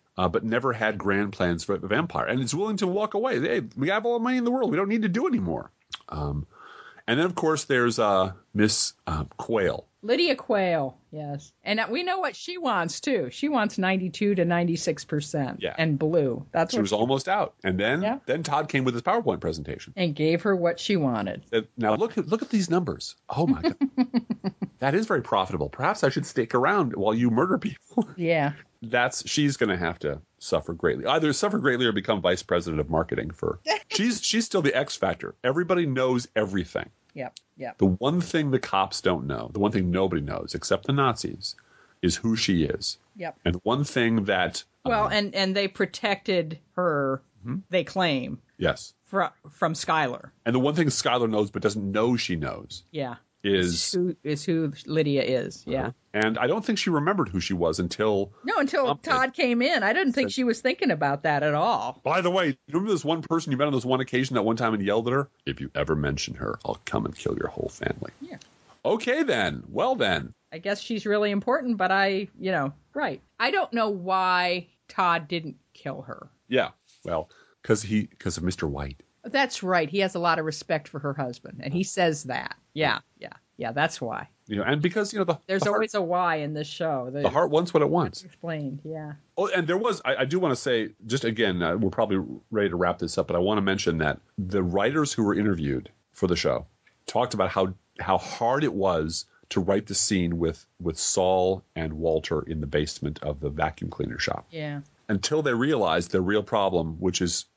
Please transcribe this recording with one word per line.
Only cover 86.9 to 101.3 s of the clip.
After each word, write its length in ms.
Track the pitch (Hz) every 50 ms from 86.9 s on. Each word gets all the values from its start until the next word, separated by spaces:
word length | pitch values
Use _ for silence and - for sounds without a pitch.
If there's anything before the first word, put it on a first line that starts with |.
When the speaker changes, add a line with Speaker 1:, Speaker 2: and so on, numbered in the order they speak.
| 147 131 123 127
Speaker 2:
The 100 | 131 143 143
Speaker 1:
the 80 | -
heart 200 | 127 147 175 -
wants 220 | 147 160 175 175 -
what 100 | 156 147
it 60 | 143
wants. 340 | 156 175 156 92 - - -
Speaker 2:
Explained, 560 | - - _ - 165 160 151 147 135 147 147 -
yeah. 280 | 156 160 156 151 147 143 - _ _ _ -
Speaker 1:
Oh, 80 | 190 190
and 180 | 185 185 170
there 120 | 151 175 196
was, 240 | 226 240 196 - -
I, 120 | 123 135
I 80 | 131 131
do 120 | 135 160 185
wanna 180 | 180 151 127
say, 340 | - - 135 123 113 107 - - _ 98
just 180 | 113 120 135 -
again, 380 | 117 110 113 113 101 90 87 87
uh, 140 | 82 85
we're 120 | 107 113 95
probably 280 | - - 113 104 101 95 82 - 64 - - _
ready 180 | - 107 104 95
to 80 | 85
wrap 220 | 87 90 87 90 -
this 180 | 90 82 -
up, 100 | - -
but 100 | - 87
I 20 | 87
wanna 220 | 90 101 107 107 98
mention 360 | 98 95 95 - 90 85 80
that 220 | 78 76 69 - - _ _ -
the 240 | 95 90 98 98 90
writers 500 | 90 87 98 101 120 143 156 147 139 -
who 100 | - 110
were 100 | 101 95
interviewed 560 | 92 104 107 95 82 73 71 67 64 - - _ _ _ _ _
for 140 | - -
the 100 | 90 87
show 300 | 82 - 76 64 58 - - _ _ _ _ _ _ _
talked 260 | - - 110 123 117 -
about 140 | 101 95 90
how, 220 | - 98 95 95 92 - _ _ _ -
how 200 | 87 90 95 92
hard 460 | - - - - 113 117 131 147 151
it 100 | 127 82
was 500 | 101 95 95 87 80 80 80 82 - - - _ _ _ -
to 100 | - 104
write 260 | 87 90 98 104 -
the 80 | - 98
scene 440 | - - - 104 92 87 87 87 85
with, 260 | 82 80 76 - - _ _ -
with 180 | 90 85 78 -
Saul 640 | - - - 98 92 92